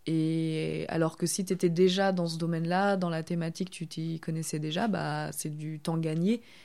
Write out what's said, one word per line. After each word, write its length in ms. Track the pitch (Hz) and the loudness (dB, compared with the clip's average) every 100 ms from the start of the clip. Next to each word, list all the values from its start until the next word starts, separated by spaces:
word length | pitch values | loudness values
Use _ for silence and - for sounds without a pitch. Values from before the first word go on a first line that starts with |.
| - | -2
Et 800 | 160 160 160 160 160 156 156 160 | 0 2 2 0 -2 -2 -4 -2
alors 280 | 165 160 - | 0 0 0
que 100 | 170 | -2
si 180 | - | 0
t'étais 260 | 185 185 175 | -2 2 2
déjà 420 | 165 185 185 196 | 6 6 6 4
dans 140 | 185 170 | 2 0
ce 100 | 160 | 0
domaine-là, 580 | 165 165 165 180 202 196 | -2 0 0 2 4 2
dans 100 | 175 | 0
la 120 | 160 | -2
thématique, 480 | 160 170 165 - 160 | -2 -2 -2 -4 -6
tu 160 | - 160 | -8 -10
t'y 340 | - 165 160 | -6 -4 -4
connaissais 380 | - 160 156 175 | -4 -4 -4 -4
déjà, 300 | 156 170 226 | -2 -2 0
bah, 420 | 175 151 151 151 | 0 -2 -4 -4
c'est 240 | 151 156 151 | -6 -8 -6
du 240 | 156 151 | -8 -6
temps 160 | 170 165 | -2 0
gagné 460 | 160 160 185 233 - - | 0 2 2 0 -4 -20